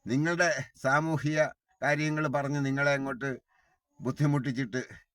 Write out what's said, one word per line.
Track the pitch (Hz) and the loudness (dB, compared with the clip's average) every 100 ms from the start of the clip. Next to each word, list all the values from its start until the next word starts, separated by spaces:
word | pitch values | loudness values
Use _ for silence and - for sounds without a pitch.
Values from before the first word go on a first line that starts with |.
| - | -2
നിങ്ങളുടെ | 127 156 170 175 139 - - | 0 2 2 2 0 -6 -6
സാമൂഹിക | 135 143 160 160 147 156 151 - _ - | 0 2 2 -2 0 0 0 -2 _ -4
കാര്യങ്ങൾ | 131 147 151 156 156 135 | 0 0 0 0 0 0
പറഞ്ഞ് | 139 147 135 | -2 -2 0
നിങ്ങളെ | 135 143 143 | 2 2 2
അങ്ങോട്ട് | 135 127 139 127 _ _ _ _ _ - 113 | -2 -4 -6 -8 _ _ _ _ _ -10 -6
ബുദ്ധിമുട്ടിച്ചിട്ട് | 127 147 143 123 123 131 123 120 - _ | 0 2 2 0 -2 -4 -4 -6 -12 _